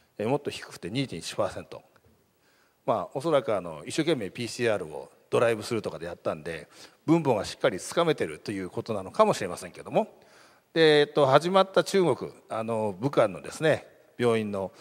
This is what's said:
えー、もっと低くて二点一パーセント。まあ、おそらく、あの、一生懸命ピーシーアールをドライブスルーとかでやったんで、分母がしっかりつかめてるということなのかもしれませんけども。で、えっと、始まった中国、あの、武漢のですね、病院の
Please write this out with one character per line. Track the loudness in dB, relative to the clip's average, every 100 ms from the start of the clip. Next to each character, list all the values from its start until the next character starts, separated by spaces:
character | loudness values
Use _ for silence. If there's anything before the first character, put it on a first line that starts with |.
| _ -6
え |
ー、 | -2
も | -2
っ |
と | -4
低 | -10
く | -14 -12
て | -8
二 | -6 -6
点 | -8
一 | -10
パ | -4 -4
ー |
セ | -4
ン |
ト。 | -14 -18 _ _ _ _ _ _ _ _ _ _ -2
ま |
あ、 | -2 -2
お | -4
そ | 2
ら | 2
く、 | 2
あ | -4
の、 | -4 -12
一 | -6
生 | -2
懸 | 0 0
命 | -2
ピ | -8
ー | -8
シ | -2
ー | 0
ア | 0
ー |
ル | -2
を | -10 -14 _ -2
ド | 2
ラ | 2
イ | 0
ブ |
ス | -2
ル | -4
ー |
と | -4
か | -8
で | -10
や |
っ | -6
た | -6
ん | -6
で、 | -8 -10 -12 -20 -20 _
分 | 2 2
母 | 4
が | 0
し | 0 0
っ |
か | -2
り | -2
つ | -4
か | 0
め | 2
て | 2
る | -2 -6
と | -8
い | -6
う | -6
こ | -8
と | -6
な | -6
の | -6
か | 2
も | 2
し | 2
れ | -4
ま | -8
せ | -12
ん |
け | -16
ど | -4
も。 | -2 -2 -10 _ -20 -20 _ _
で、 | 4 6 6
え |
っ | 4
と、 | 4 6
始 | 6 6
ま | 2
っ | 4
た | 2
中 | 2 2 2
国、 | 0 -4 -14 -10
あ | -6
の、 | -4 -2 -2 -2
武 | 0
漢 | 2 2
の | 0
で | -12
す | -2
ね、 | 0 0 -2 _ _ -2
病 | 2 2
院 | -2
の | -4 -6 -10